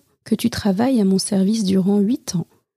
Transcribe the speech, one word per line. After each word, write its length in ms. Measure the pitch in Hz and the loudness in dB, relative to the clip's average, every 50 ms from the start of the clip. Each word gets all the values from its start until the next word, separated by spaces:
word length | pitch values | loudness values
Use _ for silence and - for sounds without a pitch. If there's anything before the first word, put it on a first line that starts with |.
| _ _ _ _ - | _ _ _ _ -6
que 100 | - 220 | -4 -4
tu 160 | - - 233 | -2 -2 -4
travailles 500 | - - - 208 185 190 240 269 269 226 | -4 -2 -2 -2 0 0 0 0 2 2
à 60 | 202 | 2
mon 100 | 190 190 | 2 2
service 480 | 190 - - 202 190 190 190 220 226 202 | 0 0 -2 0 0 0 0 0 0 0
durant 360 | 185 190 190 175 202 202 208 | 0 0 2 2 2 2 2
huit 340 | 196 208 262 - - - - | 2 0 0 -4 -6 -6 -6
ans. 120 | 165 - _ _ _ _ _ _ | -6 -6 _ _ _ _ _ _